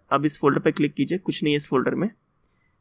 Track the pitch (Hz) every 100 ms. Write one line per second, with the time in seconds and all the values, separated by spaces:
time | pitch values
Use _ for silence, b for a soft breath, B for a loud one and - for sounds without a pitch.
0 | - 139 147 - 147 139 156 147 147 -
1 | 139 180 - - 156 147 - 135 - 127
2 | 208 - _ _ _ _ _ _